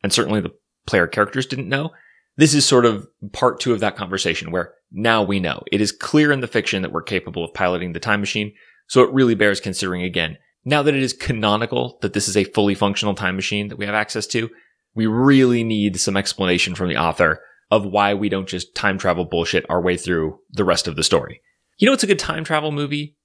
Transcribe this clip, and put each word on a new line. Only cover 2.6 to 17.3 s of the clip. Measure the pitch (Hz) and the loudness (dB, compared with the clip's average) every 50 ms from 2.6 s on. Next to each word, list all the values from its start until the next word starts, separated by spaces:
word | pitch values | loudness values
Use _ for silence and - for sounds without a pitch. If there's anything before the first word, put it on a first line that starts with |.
| - | 4
sort | - 139 123 120 | 6 6 6 6
of | 117 110 101 - _ _ _ - 101 | 4 2 0 -6 _ _ _ -18 -14
part | - - - 123 - - | -4 0 0 0 0 0
two | - 127 | -2 -2
of | 117 101 | 0 0
that | 107 101 - | 0 -4 -2
conversation | - 101 87 98 95 - 85 82 - 82 82 | -4 -6 -6 -4 -2 -2 -2 -2 -4 -6 -4
where | 85 90 85 - - _ _ _ | -4 -4 -4 -4 -12 _ _ _
now | - - 110 117 113 110 | -8 -2 0 2 2 2
we | 104 92 101 95 | 2 0 0 -2
know. | 90 80 67 - - - | -2 -4 -6 -6 -6 -4
It | - 98 | 0 0
is | 107 101 | 0 0
clear | - _ - - - 151 151 147 | -2 _ -6 0 2 2 4 4
in | 143 135 | 2 -2
the | 123 | -4
fiction | - - 113 98 - 104 95 | -2 -2 -2 -2 0 -4 -4
that | 92 - | -4 -4
we're | - 85 | -6 -8
capable | 82 - 101 90 - - 82 85 82 | -6 -4 -4 -4 -4 -6 -8 -8 -8
of | - - | -8 -4
piloting | - 95 90 90 87 90 90 | -2 0 0 0 -2 -4 -6
the | 82 85 | -8 -6
time | - 113 104 104 | -2 -2 -2 0
machine, | 101 - - 107 104 104 _ _ - _ _ _ _ _ | -2 -4 -4 -4 -6 -6 _ _ -20 _ _ _ _ _
so | - 131 | 4 6
it | 123 - | 6 6
really | 131 135 131 117 117 | 6 4 4 4 4
bears | 98 107 104 98 95 | 4 2 2 2 0
considering | - 98 90 - 101 92 90 90 | -4 -8 -6 -4 -4 -4 -4 -4
again. | 90 92 87 90 82 80 80 _ _ _ _ _ _ | -6 -4 -2 -2 -2 -4 -6 _ _ _ _ _ _
Now | 127 147 151 | 0 0 2
that | 139 151 143 | 2 2 2
it | 135 | 2
is | 135 123 | -2 -2
canonical | - _ - - 127 110 107 104 104 107 117 113 127 123 123 123 - _ | -4 _ -4 -4 -2 0 2 2 2 2 0 -2 -2 -2 -2 -4 -6 _
that | - 98 | -6 -4
this | - 104 - - | -2 -2 -4 0
is | 95 | 0
a | 104 95 | 0 0
fully | - - 110 101 101 98 | 2 0 2 2 2 2
functional | - 104 101 98 - 107 104 98 | 2 0 0 0 -2 -2 -4 -4
time | - 104 90 92 | -2 -4 -4 -4
machine | 95 95 - 104 104 104 101 | -4 -6 -4 -4 -4 -6 -6
that | - - | -8 -8
we | 104 | -6
have | 101 104 | -4 -2
access | 107 107 - - 110 104 - | -2 -2 -2 -6 -6 -6 -2
to, | - 117 113 117 - - _ _ _ _ _ _ _ | -2 -4 -4 -4 -10 -18 _ _ _ _ _ _ _
we | 113 110 | -2 0
really | 110 110 120 131 139 139 135 131 123 120 117 117 | 0 2 4 6 6 8 8 6 6 4 2 0
need | 113 110 107 104 104 92 - | -2 0 0 0 0 0 0
some | - - 95 | -2 0 0
explanation | 98 98 - - - 98 90 90 90 - 92 87 | 0 -2 -2 -4 -2 0 2 2 2 0 -2 -2
from | 90 90 87 | -4 -4 -2
the | 69 | 0
author | 58 82 82 80 - 87 78 | 0 0 0 2 2 2 2